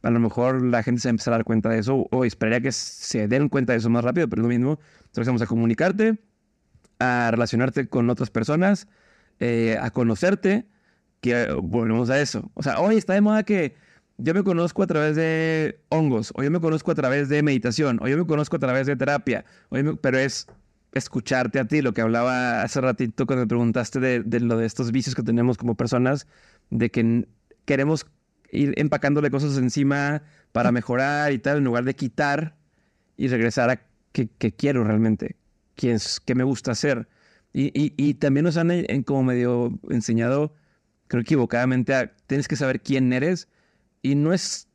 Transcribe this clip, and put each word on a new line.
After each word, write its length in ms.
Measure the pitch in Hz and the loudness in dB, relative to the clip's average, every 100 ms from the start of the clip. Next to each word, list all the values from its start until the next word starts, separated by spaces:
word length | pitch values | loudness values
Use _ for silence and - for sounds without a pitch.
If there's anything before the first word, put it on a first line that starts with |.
a 60 | 120 | 2
lo 100 | 117 | 2
mejor 420 | 113 - 123 131 | 2 2 0 2
la 200 | 123 120 | 2 0
gente 180 | 110 120 | 0 0
se 60 | 123 | 0
va 40 | |
a 0 | |
empezar 220 | 113 - | 0 2
a 40 | 117 | 0
dar 80 | - | 2
cuenta 240 | 113 107 | 0 2
de 100 | 113 | 0
eso, 160 | 110 135 | 0 0
o, 120 | - | 0
o 140 | 127 123 | 0 0
esperaría 360 | - 110 120 | 0 0 0
que 100 | 131 | -2
se 560 | 117 - - - 120 104 | -6 -10 -12 -6 -4 0
den 220 | 127 143 | 2 2
cuenta 240 | 139 123 | 0 0
de 60 | 120 | 0
eso 100 | 117 | 2
más 140 | 117 | 2
rápido, 240 | 120 175 151 | 2 0 0
pero 140 | 110 | 0
es 20 | |
lo 60 | 117 | 0
mismo. 300 | 120 127 151 - _ _ | 2 0 -2 -8 _ _
Entonces, 220 | - 117 | -6 -2
vamos 140 | 123 | 0
a 60 | 113 | 0
comunicarte, 720 | 113 117 113 170 196 220 220 _ _ _ _ _ _ _ _ | 0 2 2 0 2 0 0 _ _ _ _ _ _ _ _
a 300 | 127 123 117 | 0 2 2
relacionarte 560 | 113 117 113 131 143 123 | 0 0 0 0 -2 -2
con 220 | - 120 | 0 0
otras 200 | 120 110 | 0 -2
personas, 580 | 113 113 151 185 202 - _ _ _ _ _ | -2 -2 2 2 0 -2 _ _ _ _ _
eh, 380 | 120 117 113 110 | -2 0 0 0
a 120 | 123 | -2
conocerte, 760 | 131 117 110 175 202 185 202 - _ _ _ _ _ | 0 0 2 0 2 2 0 -2 _ _ _ _ _
que, 240 | 123 120 | -2 0
eh, 80 | 117 71 | 0 -2
volvemos 480 | 87 113 113 113 120 | -2 -2 0 0 0
a 100 | 135 | 0
eso. 320 | 143 110 - - | 0 -4 -10 -8
O 80 | |
sea, 160 | 143 113 | -4 0
"Oye, 180 | 185 220 | 2 2
está 160 | 208 | 2
de 80 | 190 | 2
moda 220 | 208 214 | 4 2
que 320 | 208 202 147 - _ _ _ - | 2 0 0 -6 _ _ _ -6
yo 160 | 120 | -2
me 100 | 180 | 0
conozco 400 | 196 170 170 - | 2 0 0 0
a 40 | 190 | 0
través 280 | 156 151 151 | 0 0 0
de 640 | 160 160 160 160 156 - _ | 0 0 0 0 -2 -6 _
hongos, 420 | 160 156 117 110 - | 0 2 0 -2 -4
o 80 | |
yo 80 | 139 | -2
me 80 | 170 | 0
conozco 320 | 165 156 - | 0 0 -2
a 40 | 156 | -2
través 340 | 135 139 143 | 0 0 0
de 140 | 147 | 2
meditación, 560 | 151 135 123 110 147 117 | 2 2 0 0 0 0
o 60 | 127 | 0
yo 100 | 147 | -2
me 80 | 170 | 0
conozco 300 | 151 151 165 | 0 0 -2
a 40 | |
través 280 | 131 127 135 | 0 0 0
de 80 | 135 | -2
terapia, 500 | 135 143 - 110 - - _ | 0 -2 0 -4 -6 -20 _
o 80 | 131 | -4
yo 60 | |
me", 120 | 143 156 | -2 -2
pero 220 | 135 131 | 0 0
es 300 | 135 - - - _ _ _ | 0 -4 -12 -20 _ _ _
escucharte 680 | 135 - 139 - 127 123 135 | -8 -4 -6 -2 0 0 -2
a 60 | 123 | 0
ti, 160 | 151 | 0
lo 120 | 131 | 0
que 80 | 107 | 0
hablaba 640 | 113 117 123 127 123 117 | 0 2 0 0 -2 -2
hace 180 | 117 143 | -2 0
ratito 440 | 131 117 123 - 131 | 0 0 -4 -2 -2
cuando 180 | 131 | 0
me 40 | 117 | 0
preguntaste 520 | 120 117 113 113 135 | 2 2 0 -2 -2
de, 240 | 127 123 | 0 0
de 160 | 110 120 | 0 0
lo 160 | 120 113 | 0 0
de 80 | 113 | -2
estos 260 | - 120 | -2 -2
vicios 240 | 123 123 127 | -2 -2 -4
que 80 | |
tenemos 340 | 120 117 120 120 | 0 2 2 0
como 180 | 120 110 | -2 -2
personas, 520 | 120 123 127 139 - _ _ _ _ | 0 2 2 0 -6 _ _ _ _
de 220 | 117 117 | -2 -2
que 80 | - | 0
n-, 280 | 113 117 - _ _ _ - | 2 0 -2 _ _ _ -2
queremos 400 | 135 143 156 - _ _ _ _ | 0 0 -2 -4 _ _ _ _
ir 220 | - 143 - | -2 -2 0
empacándole 540 | 151 147 139 143 147 | 0 0 0 0 0
cosas 260 | 135 147 139 | 0 -2 0
encima 680 | 127 143 139 139 143 147 - _ _ | 0 0 0 0 -2 -4 -8 _ _
para 200 | 117 120 | -2 0
mejorar 600 | 120 - 123 135 147 147 | 0 0 -2 0 0 0
y 80 | 135 | -2
tal, 200 | 139 147 | 0 0
en 40 | |
lugar 220 | 135 120 123 | 2 0 -2
de 100 | - | -4
quitar 640 | 131 - 147 143 156 _ _ _ _ _ _ - | -6 -2 0 0 -4 _ _ _ _ _ _ -6
y 120 | 131 | -2
regresar 400 | 123 117 123 120 | 2 0 2 0
a 120 | 127 _ _ _ | 0 _ _ _
qué, 180 | - 117 _ | -4 -4 _
qué 140 | 117 | -4
quiero 320 | - 143 135 | 0 0 2
realmente, 540 | 107 107 113 107 - - _ _ _ - | 2 2 2 0 -4 -10 _ _ _ -4
quién 200 | 123 117 | 0 0
s-, 240 | - - - | -2 -8 -2
qué 100 | 123 | 0
me 80 | |
gusta 280 | 131 131 - | 0 -2 -4
hacer. 360 | 113 147 123 - _ _ _ _ | -2 0 -2 -4 _ _ _ _
Y, 140 | - 135 | -4 -2
y, 260 | - 151 - | 0 -2 0
y 180 | 143 139 | 0 2
también 280 | 147 135 | 2 2
nos 140 | 170 160 | 2 2
han, 140 | 170 | 0
eh, 140 | 175 - | 0 0
en 140 | 139 | -2
como 200 | 127 139 | 0 0
medio 560 | 127 123 123 120 120 - - | 2 2 0 0 -2 -6 -4
enseñado, 640 | 123 110 113 117 139 151 _ _ _ _ _ _ | -4 0 0 2 0 -2 _ _ _ _ _ _
creo 140 | 120 | -4
equivocadamente, 720 | 113 156 120 120 127 127 117 | 0 2 2 0 0 0 0
a 200 | 135 123 _ _ | 0 -2 _ _
tienes 200 | 135 143 | -4 -2
que 80 | 147 | -2
saber 260 | 135 131 | -2 -2
quién 320 | - 135 131 | -2 0 2
eres, 340 | 123 147 180 - _ _ _ _ _ | 2 0 -2 -6 _ _ _ _ _
y 140 | 131 143 | 0 2
no 180 | 151 | 2
es 340 | 180 - - - | 0 -2 -10 -14